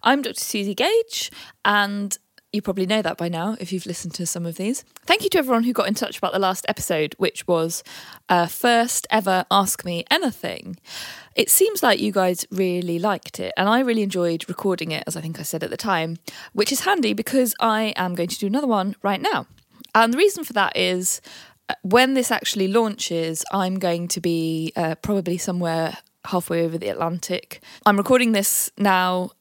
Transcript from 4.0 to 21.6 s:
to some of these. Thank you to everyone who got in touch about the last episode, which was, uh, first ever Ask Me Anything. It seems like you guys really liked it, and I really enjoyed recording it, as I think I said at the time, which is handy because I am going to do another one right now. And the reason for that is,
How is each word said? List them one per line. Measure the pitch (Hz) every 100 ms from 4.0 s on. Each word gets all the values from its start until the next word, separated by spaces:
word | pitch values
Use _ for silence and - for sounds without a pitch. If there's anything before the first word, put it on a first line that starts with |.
| 175
to | - 170
some | 175 170
of | 170
these. | 196 269 - - -
Thank | 415
you | 415
to | 349
everyone | 262 233
who | 233
got | 226 196
in |
touch | 208 220 -
about | 190
the | 190
last | 190 185 -
episode, | - - 160 151 -
which | 196 - -
was, | 170 165 165 - - - - -
uh, | 175 170
first | - 240 233 233 - -
ever | 214 190 185 -
Ask | 196 196 -
Me | 180 170 -
Anything. | 311 311 - - - - 180 - - - - - -
It | -
seems | - 415 403
like | 247 202
you | 214
guys | 196 185 180 -
really | 190 185 180 175 170
liked | 202 190 - -
it, | 180 -
and | 196
I | 233
really | 262 226
enjoyed | 196 185 175 165 -
recording | 180 196 180 165
it, | 156 -
as | 165
I |
think | 160 160
I |
said | 147 160 151
at |
the | -
time, | 214 175 165 165 - - -
which | - 208
is | 262
handy | 359 392 226
because | 208 - 262 247 -
I | 226 220 220 -
am | 180 175
going | 175
to | -
do | 202
another | 247 285
one | 214 190 196
right | 196 190
now. | 392 403 - - _ _ -
And | 214 226
the | 247
reason | 403 370 311
for |
that | 226 190 -
is, | 180 180 185 - - - - _